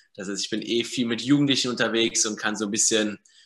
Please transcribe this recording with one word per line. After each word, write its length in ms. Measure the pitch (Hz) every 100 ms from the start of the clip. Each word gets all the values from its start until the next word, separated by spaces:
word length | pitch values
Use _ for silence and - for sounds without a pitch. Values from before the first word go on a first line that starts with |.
| _
das 140 | - 95
heißt, 140 | 95
ich 80 | -
bin 100 | 107
eh 240 | - 117
viel 220 | 117 127 117
mit 160 | 113
Jugendlichen 480 | 120 143 143 127 127
unterwegs 560 | 117 117 113 113 - 110
und 120 | 104
kann 160 | 110
so 120 | 104 104
ein 40 |
bisschen 480 | 110 - 110 104 98 _ -